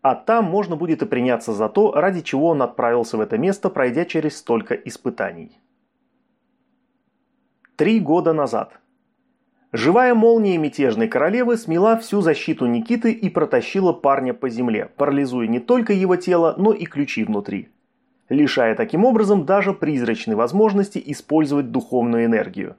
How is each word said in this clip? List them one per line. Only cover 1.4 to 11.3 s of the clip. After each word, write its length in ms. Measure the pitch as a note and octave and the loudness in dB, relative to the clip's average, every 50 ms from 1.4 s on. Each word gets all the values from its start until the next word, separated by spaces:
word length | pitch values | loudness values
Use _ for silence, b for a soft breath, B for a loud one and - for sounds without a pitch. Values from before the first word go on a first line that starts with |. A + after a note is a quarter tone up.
| - - | -2 -6
за 160 | A2 G2+ A2 G#2+ | -4 -2 -2 0
то, 240 | - G3+ G#3+ G#3 | 2 2 2 2
ради 300 | - D3 E3 G3 F#3+ F3 | 2 2 0 0 -2 -4
чего 260 | - - - C3+ D#3 E3+ | -6 -4 -2 0 2 2
он 140 | E3 C#3+ | 2 0
отправился 560 | B2+ A#2+ - - A#2+ A#2 A#2+ B2 A2+ A2+ - A2 | 0 -2 -2 -2 0 0 2 0 -2 -2 -2 -4
в 20 | |
это 160 | G#2+ G2+ A#2 | -2 -2 -2
место, 320 | G#2+ C#3+ F#3+ G3 - - F#3+ | -2 0 -2 -2 -2 -4 -4
пройдя 360 | - D3+ C3 B2 A#2+ D#3 F3 | 0 0 -2 0 0 -2 -4
через 320 | E3+ - D#3+ D3+ D3+ C3+ - | -2 -4 -4 -4 -4 -6 -8
столько 360 | - - A#2 A2+ - - A#2+ | -4 -2 -2 -2 -2 -4 -6
испытаний. 840 | - - - - - _ B2 - - G2+ F2 E2+ E2+ D#2+ - _ _ _ _ _ _ _ _ _ _ _ _ _ _ _ _ _ _ _ _ _ _ _ _ _ _ _ _ _ _ _ _ _ _ _ _ _ _ _ _ _ _ _ _ _ | -6 -6 -14 -16 -8 _ -8 -4 -4 -6 -6 -6 -12 -20 -20 _ _ _ _ _ _ _ _ _ _ _ _ _ _ _ _ _ _ _ _ _ _ _ _ _ _ _ _ _ _ _ _ _ _ _ _ _ _ _ _ _ _ _ _ _
Три 240 | - D3+ G3 A3+ A3+ | 0 2 2 2 2
года 320 | F3 C3+ D#3+ F3+ D#3 E3 | 2 2 2 2 4 2
назад. 480 | D#3+ D#3 C#3+ B2 A#2 G#2+ G#2+ - - - _ _ _ _ _ _ _ _ _ _ _ _ _ _ _ _ _ _ | 2 2 0 -2 -2 -4 -4 -6 -14 -20 _ _ _ _ _ _ _ _ _ _ _ _ _ _ _ _ _ _
Живая 420 | - A2+ A2 D3 F#3 A#3+ B3+ B3 A#3+ | -6 0 2 4 4 4 4 4 4
молния 440 | A3+ A3 A#3 A#3 A3+ G#3+ G3 F3+ E3 | 4 6 6 4 4 2 2 0 0
мятежной 480 | D#3 C#3+ - - C#3 B2 A2 A2 A2+ | -2 -4 -2 0 0 0 2 0 -2
королевы 500 | A2 - B2+ C#3+ F3 | 0 0 0 0 0